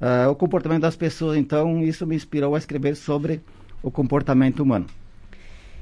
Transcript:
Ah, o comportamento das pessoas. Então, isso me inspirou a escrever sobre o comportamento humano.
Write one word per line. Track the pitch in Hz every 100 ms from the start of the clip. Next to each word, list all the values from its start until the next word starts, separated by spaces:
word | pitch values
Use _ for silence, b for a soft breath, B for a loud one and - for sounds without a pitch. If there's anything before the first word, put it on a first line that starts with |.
Ah, | 123 123 131
o | 143
comportamento | 180 185 160 160
das | 160 160
pessoas. | 165 - 160 151
Então, | 135 151 165 165
isso | 160 156 170
me | 156
inspirou | - 156 139
a | 151
escrever | - 139 135 151
sobre | - 147 160 160 - b b b
o | 131
comportamento | 151 127 143 143 131 135 139
humano. | 135 107 - - - - b b b b b b